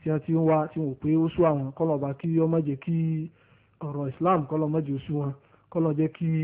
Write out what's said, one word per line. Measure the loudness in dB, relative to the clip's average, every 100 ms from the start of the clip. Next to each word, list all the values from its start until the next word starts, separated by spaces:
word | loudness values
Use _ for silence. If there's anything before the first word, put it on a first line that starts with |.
tí | -4
wọ́n | -2
ti | 0
ń | 2
wá, | 4 2 0
tí | -4
wọ́n | -4 -4
pé | 0 2
ó | 2
sú | 4 2
àwọn. | 2 -2
Kọ́lọ̀ | -2 -2 0
Ọba | -2
kí | -4 -2 2
ó | 2
má | 2
jẹ́ | 0 -2
kí | -2 0 0 -2 -6 -12 _ _ _ -12
ọ̀rọ̀ | -8 -6 -6
Islam, | -2 2 2 0
kọ́lọ̀ | -2 0
má | -2
jẹ́ | -2 -4
ó |
sú | -4 -4
wọn. | -4 -8 _ _ _
Kọ́lọ̀ | -2 0 0
jẹ́ | -2
kí | -2 -2 0